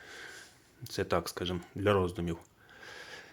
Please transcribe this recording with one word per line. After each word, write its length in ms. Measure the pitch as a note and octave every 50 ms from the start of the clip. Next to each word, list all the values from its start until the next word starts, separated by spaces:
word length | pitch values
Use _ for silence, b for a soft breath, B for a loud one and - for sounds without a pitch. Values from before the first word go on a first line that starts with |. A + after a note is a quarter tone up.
| B B B B B B B B B B B B B B B B - -
Це 140 | - - F#2+
так, 260 | - G2 F2 E2+ -
скажімо, 300 | - - F#2 F2 F#2 F2 F2 - -
для 180 | G2+ G2 G2+ G#2
роздумів. 440 | G2 F#2 F2 F2 - E2+ E2+ E2 - - - B B B B B B B B B B B B B B B B